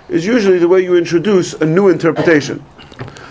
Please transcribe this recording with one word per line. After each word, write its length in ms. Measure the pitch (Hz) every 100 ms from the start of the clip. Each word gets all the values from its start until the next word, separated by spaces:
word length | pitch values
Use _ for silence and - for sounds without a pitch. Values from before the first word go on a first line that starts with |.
| -
is 180 | 170 175
usually 320 | 247 196 180
the 100 | 170
way 140 | 185
you 140 | 185 175
introduce 580 | 165 170 185 196 170
a 100 | -
new 260 | 160 170 202
interpretation. 720 | 165 165 151 175 151 - - - - - - - - -